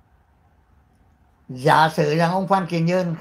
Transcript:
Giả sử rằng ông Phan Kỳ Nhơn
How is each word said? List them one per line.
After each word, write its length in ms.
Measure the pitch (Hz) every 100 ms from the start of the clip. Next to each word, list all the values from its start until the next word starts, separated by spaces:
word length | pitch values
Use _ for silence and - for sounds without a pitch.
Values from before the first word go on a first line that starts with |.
| _ _ _ _ _ _ _ _ _ _ _ _ _ _ -
Giả 400 | 127 143 147 160
sử 260 | 165 147 160
rằng 160 | 165
ông 160 | 185 196
Phan 180 | 190 170
Kỳ 160 | 170
Nhơn 340 | 165 185 175 160